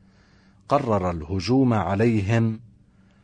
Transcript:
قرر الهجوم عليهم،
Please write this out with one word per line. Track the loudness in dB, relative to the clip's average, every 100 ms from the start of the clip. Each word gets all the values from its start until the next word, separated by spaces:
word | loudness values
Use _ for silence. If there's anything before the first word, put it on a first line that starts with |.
| _ _ _ _ _ _ -2
قرر | -2 0 0 0
الهجوم | -4 -6 -6 0 2 4
عليهم، | 2 0 0 2 0 0 0 0 -4 -12 -20 _ _ _ _